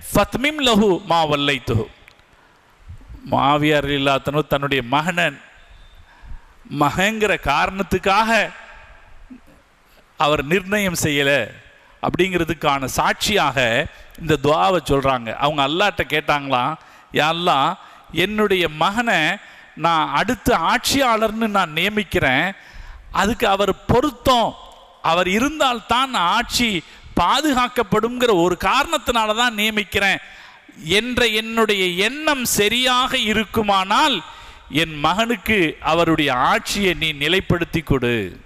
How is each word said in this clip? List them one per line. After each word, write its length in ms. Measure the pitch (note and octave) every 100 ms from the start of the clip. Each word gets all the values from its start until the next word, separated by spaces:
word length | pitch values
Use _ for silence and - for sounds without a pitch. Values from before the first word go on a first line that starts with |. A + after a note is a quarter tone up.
| -
ஃபத்மிம் 500 | G3+ G3 A3 C#4+ D4+ C4
லஹு 200 | G#3 G#3+ E3 -
மா 80 | E3 D#3
வல்லைத்துஹு." 540 | D3 C#3+ C3+ - A2+ A2 - - _ _ _ _ _ _ _ - - - - -
முஆவியா 460 | B2 C3 D3 D3+ D3
ரலியல்லாஹு 580 | C#3 C#3+ C#3 C3+ C#3+ D3 D3+
தன்னுடைய 280 | C#3+ C#3 C#3 A#2
மகனை 320 | C#3 D#3+ F3 E3 C#3 - - - - - - - - - - - - - C#3+
மகங்கிற 500 | C#3+ D#3 G3 A3 G#3 D#3+ C#3+
காரணத்துக்காக 800 | D3 F#3 F#3+ F#3+ F#3+ G3 G3 A3 A3+ E3+ - - - - - - - - B3+ - - _ _ _ - _ _
அவர் 180 | D3+ D3+ C#3
நிர்ணயம் 500 | F#3 F#3 G#3 G3 E3+
செய்யல 260 | D#3+ C#3+ C#3 C#3+ G#2 - - - - - -
அப்படிங்கிறதுக்கான 840 | - F#3 F3+ D#3+ E3 D#3 C#3 C3 -
சாட்சியாக 600 | D#3+ G#3 - G3+ D3+ C3+ B2 A#2 F3 - - -
இந்த 120 | - D3+ C#3
துஆவை 340 | D#3+ F#3+ F3+ C#3+
சொல்றாங்க. 360 | C#3 C3+ C3 A2+ -
அவங்க 180 | C#3+ D3+ C#3
அல்லாஹ்ட்ட 360 | E3 G3+ F3+ D#3+
கேட்டாங்களாம், 580 | D3+ D3+ D3 C#3 B2+ B2+ D#3+ - - - C#3
"யா 80 | D3 E3
அல்லாஹ், 340 | F3 D3 D3 F#3+ - - - E3
என்னுடைய 400 | F#3 G#3+ G#3 F#3+ E3 D3+
மகனை 380 | E3+ G#3 A#3 F#3 D#3 G3+ - - - -
நான் 220 | D#3+ E3 D3+ C#3
அடுத்த 300 | F#3+ B3 - G3+ E3+
ஆட்சியாளர்னு 800 | A#3 - C4+ C4 A3 A3 G#3+ A3+ G3+
நான் 180 | F3 D#3
நியமிக்கிறேன், 680 | F#3 G#3 G3+ F3+ D3 C3 F3+ G3 - - - - - -
அதுக்கு 260 | G3 A#3 A3
அவர் 180 | G3 G3 F#3 -
பொருத்தம், 600 | A#3 D4 A3 - B3 G3 - - - - - -
அவர் 180 | E3+ F3+ G3+
இருந்தால்தான் 760 | C#4 D#4 C#4 A#3+ - A#3 C4 A#3 F3 A3
ஆட்சி 340 | A#3+ - A#3+ F#3 - - - -
பாதுகாக்கப்படுங்கிற 1080 | F3 B3 D4+ B3+ B3 - A3+ G#3+ A3+ B3 A#3+ F#3+
ஒரு 100 | F3 F3 F#3+
காரணத்தினால 680 | A#3+ C#4+ D#4 - A#3+ A3 G#3+
தான் 160 | B3 G#3+
நியமிக்கிறேன் 600 | G#3+ G#3+ G3+ G3+ G3 E3 - - - - - - D#3 G3
என்ற 220 | A#3+ A#3+ A#3+ G#3+
என்னுடைய 440 | A3 A3+ A3 G#3 F3+ F3 G#3
எண்ணம் 380 | C#4+ D#4 C#4 A#3+ -
சரியாக 540 | G#3 A#3+ B3+ B3 B3+ C4 A3
இருக்குமானால் 840 | A3 A3 A3 G#3 G3 F#3+ A3+ D4+ G#3+ - - - - - C#3
என் 120 | E3 D#3 D3+
மகனுக்கு 520 | G3 A#3 A#3 - G#3+ D#3+ - C#3+
அவருடைய 380 | E3 E3 D#3 C#3+ B2 D3+
ஆட்சியை 420 | G#3+ - - G3 D#3+
நீ 60 | D#3+ D3
நிலைப்படுத்தி 580 | D3 F#3+ F#3+ F3+ E3 -
கொடு. 340 | - C#3 A#2+ A#2 F#2 F2